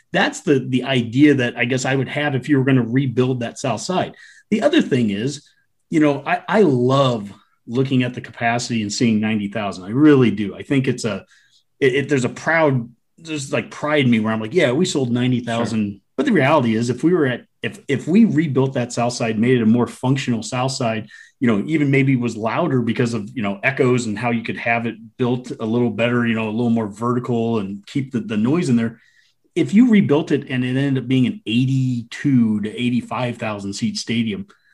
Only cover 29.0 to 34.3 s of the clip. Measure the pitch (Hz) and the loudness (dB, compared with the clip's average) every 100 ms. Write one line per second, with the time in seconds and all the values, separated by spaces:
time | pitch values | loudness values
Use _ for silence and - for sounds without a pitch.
29 | _ _ _ _ _ - 143 196 254 214 | _ _ _ _ _ -4 2 6 6 6
30 | 139 143 165 143 139 131 127 127 139 131 | 4 2 2 -2 -2 -4 -2 0 0 0
31 | 120 131 120 101 - 113 131 135 131 123 | 0 2 2 0 -2 0 2 2 0 -2
32 | 117 - 147 131 113 107 104 110 123 123 | -6 -4 2 4 4 0 -4 -4 -2 -2
33 | 110 113 123 113 110 104 98 98 113 101 | -2 -4 -4 -4 -6 -6 -8 -4 -4 -4
34 | - 117 113 | -4 -2 -2